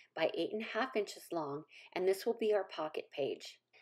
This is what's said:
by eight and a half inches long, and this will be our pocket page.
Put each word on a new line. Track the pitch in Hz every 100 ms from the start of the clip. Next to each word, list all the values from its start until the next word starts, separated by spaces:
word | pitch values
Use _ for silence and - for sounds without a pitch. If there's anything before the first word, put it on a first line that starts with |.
| - -
by | 165 -
eight | -
and | 214
a | 226
half | - 254 220
inches | 196 - -
long, | 170 147 147 - - -
and | 175 185
this | 190 240
will | -
be | 214
our | 208
pocket | 190 - 156 - -
page. | - 127 - - - _ -